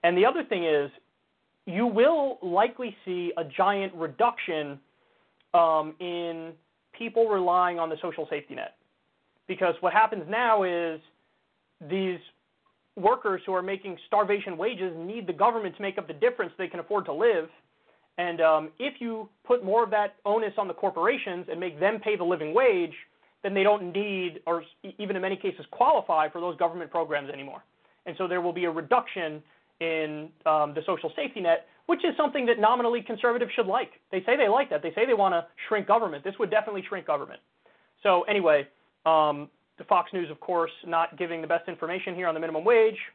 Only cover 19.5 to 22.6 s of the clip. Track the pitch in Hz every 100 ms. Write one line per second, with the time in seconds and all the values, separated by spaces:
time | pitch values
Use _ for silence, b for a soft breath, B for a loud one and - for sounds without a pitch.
19.5 | 247 190 220 226 208 208 - 202 214 214
20.5 | 202 196 170 196 180 180 277 220 180 175
21.5 | 165 180 147 190 220 208 208 175 175 151
22.5 | 175